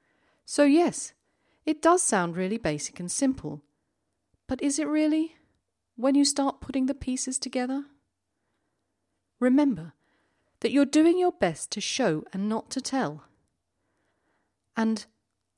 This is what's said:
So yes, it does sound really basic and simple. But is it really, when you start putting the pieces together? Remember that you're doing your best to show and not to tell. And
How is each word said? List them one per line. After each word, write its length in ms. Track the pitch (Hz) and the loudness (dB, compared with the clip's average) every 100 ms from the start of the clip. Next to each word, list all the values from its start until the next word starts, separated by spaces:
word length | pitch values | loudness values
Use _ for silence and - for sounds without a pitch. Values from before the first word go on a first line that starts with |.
| _ _ _ _ | _ _ _ _
So 220 | - - 285 | -10 2 6
yes, 480 | 294 339 - - _ _ _ _ _ - | 6 4 0 -12 _ _ _ _ _ -6
it 160 | 302 | 0
does 220 | 320 359 | 4 4
sound 320 | - 202 175 170 | 2 0 0 -2
really 220 | 185 220 | -4 -2
basic 420 | 165 151 - - | -2 -4 -6 -10
and 100 | 180 | -8
simple. 540 | - 277 262 151 147 _ _ _ _ _ _ _ _ - | -2 0 0 -6 -12 _ _ _ _ _ _ _ _ -10
But 140 | 254 | -4
is 180 | 285 277 | -2 -2
it 80 | 294 | -2
really, 500 | 302 311 311 320 - _ _ _ _ _ - | 2 2 2 -2 -8 _ _ _ _ _ -2
when 200 | 247 277 | 2 4
you 80 | |
start 380 | 285 - 277 - | 4 2 -2 -2
putting 240 | - 269 262 | -6 -2 -2
the 80 | |
pieces 440 | 277 - 254 - 254 | -2 -4 -6 -4 -6
together? 500 | - 254 247 269 285 _ _ _ _ _ _ _ _ _ _ _ _ _ _ _ | -6 -4 -4 -4 -6 _ _ _ _ _ _ _ _ _ _ _ _ _ _ _
Remember 540 | 247 262 294 185 165 _ _ _ _ _ _ _ | 2 4 4 0 -8 _ _ _ _ _ _ _
that 100 | 240 | 0
you're 140 | 247 277 | 2 2
doing 340 | 302 320 349 | 4 4 4
your 140 | 359 | 0
best 380 | 349 185 151 - | 0 -2 -2 -10
to 100 | - | -8
show 420 | - - 233 156 - | -6 -2 0 0 -4
and 160 | 190 202 | -6 -4
not 220 | 220 - | -4 -4
to 100 | - | -8
tell. 460 | - 269 180 151 - _ _ _ _ _ _ _ _ _ _ _ _ _ _ - | -4 -4 -4 -6 -18 _ _ _ _ _ _ _ _ _ _ _ _ _ _ -2
And 280 | 220 220 - _ _ _ _ | -2 -2 -8 _ _ _ _